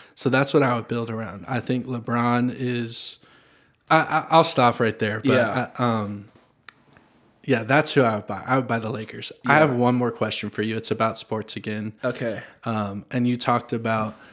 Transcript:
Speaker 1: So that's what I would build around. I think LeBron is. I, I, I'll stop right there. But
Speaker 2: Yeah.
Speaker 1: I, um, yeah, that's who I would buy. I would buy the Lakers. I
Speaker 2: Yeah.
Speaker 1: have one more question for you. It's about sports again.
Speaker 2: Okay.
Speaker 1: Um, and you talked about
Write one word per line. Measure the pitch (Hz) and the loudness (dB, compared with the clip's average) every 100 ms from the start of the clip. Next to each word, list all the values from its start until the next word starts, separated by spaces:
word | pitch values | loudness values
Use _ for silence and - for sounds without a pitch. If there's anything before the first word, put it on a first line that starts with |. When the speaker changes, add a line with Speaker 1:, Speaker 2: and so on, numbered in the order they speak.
| - - | -20 -4
Speaker 1:
So | 131 | 0
that's | 131 139 | 2 4
what | 151 | 4
I | 135 117 | 4 0
would | 110 | -2
build | 120 117 | -6 -4
around. | 110 110 101 87 | -6 -8 -10 -6
I | 123 | -4
think | - 127 127 | -2 -4 -4
LeBron | 123 113 120 120 123 123 123 | -8 -2 0 2 2 0 -2
is. | 127 120 113 117 - - _ _ _ _ _ _ _ | -4 -4 -4 -8 -10 -12 _ _ _ _ _ _ _
I, | 160 | 2
I, | 165 156 147 | 4 0 4
I'll | 160 | 4
stop | 165 - 120 113 | 6 4 4 4
right | 117 107 | 0 0
there. | 107 110 | -2 0
But | 131 | 2
Speaker 2:
Yeah. | 127 113 101 123 - | 4 2 0 -4 -2
Speaker 1:
I, | 123 113 | 0 0
um, | 104 101 101 _ _ _ - - _ _ _ _ _ _ | -4 -8 -12 _ _ _ -18 -18 _ _ _ _ _ _
yeah, | - 120 | -2 0
that's | 107 139 156 | 2 2 4
who | - | 4
I | 120 107 | 4 2
would | - | -4
buy. | 98 - | -8 -2
I | 131 | 0
would | 120 | 0
buy | 131 | -2
the | 110 | -4
Lakers. | 110 110 - - - 127 | -6 -8 -12 -12 -6 2
I | |
Speaker 2:
Yeah. | 147 | 4
Speaker 1:
have | 156 123 | 4 4
one | 123 123 | 4 4
more | 120 | 0
question | - 107 - 104 | -2 -4 -4 -6
for | - | -4
you. | 110 110 | -2 -4
It's | - | -4
about | 110 113 107 | 0 0 -2
sports | - 110 104 - | -6 -6 -6 -8
again. | 110 107 107 107 | -6 -6 -6 -6
Speaker 2:
Okay. | 123 120 117 104 - - - | -6 -4 -4 -6 -10 -10 -4
Speaker 1:
Um, | 110 101 98 - | -2 -4 -6 -6
and | 127 123 | -2 0
you | 123 | 0
talked | - 120 - | 0 0 0
about | 117 113 113 107 - - | -4 -2 -2 -2 -8 -20